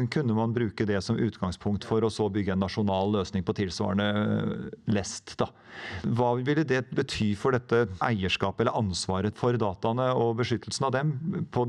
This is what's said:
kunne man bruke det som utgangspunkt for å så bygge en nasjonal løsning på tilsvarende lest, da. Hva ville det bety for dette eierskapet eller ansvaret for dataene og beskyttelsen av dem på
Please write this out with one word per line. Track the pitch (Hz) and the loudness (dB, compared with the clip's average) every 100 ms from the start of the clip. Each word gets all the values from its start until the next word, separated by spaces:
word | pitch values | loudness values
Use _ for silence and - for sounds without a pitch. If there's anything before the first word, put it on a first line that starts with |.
| 123 | 0
kunne | 160 123 110 | 0 2 2
man | 117 117 | 2 0
bruke | 113 - 107 | 0 0 0
det | 101 | 0
som | - 117 | 0 0
utgangspunkt | 117 - 92 - 104 101 - | 0 0 -4 -2 -2 -2 0
for | 113 110 | 2 2
å | |
så | - 104 | 2 0
bygge | 104 98 92 | 0 0 0
en | |
nasjonal | 95 - 104 95 98 | 0 0 0 2 2
løsning | 104 90 95 87 | 0 0 -2 -2
på | 107 | 0
tilsvarende | 98 - 104 98 104 104 107 107 104 104 - - - | -2 -2 0 2 2 0 0 0 -2 -4 -8 -8 -2
lest, | 104 90 - - - | -2 -2 -8 -10 -4
da. | 123 - - - - 92 | -4 -6 -20 -14 -10 -6
Hva | - 120 123 123 | -2 2 2 2
ville | 127 147 147 | 2 2 2
det | 131 123 - | 0 0 -2
bety | 139 - 107 101 | -2 0 0 2
for | 135 127 | 2 2
dette | - 117 110 92 | 2 2 2 0
eierskapet | 127 107 92 - 98 - 117 | 0 0 0 0 0 2 0
eller | 131 | 2
ansvaret | 104 87 - 95 104 - | 0 -2 -2 0 0 0
for | 123 120 | 0 2
dataene | 107 85 113 120 127 127 | 0 0 -2 0 0 2
og | 117 117 | 0 0
beskyttelsen | 117 113 - - 135 | 0 -2 -4 -2 0
av | |
dem | 131 151 131 160 165 - | 0 0 -2 -4 -4 -2
på | 123 | 0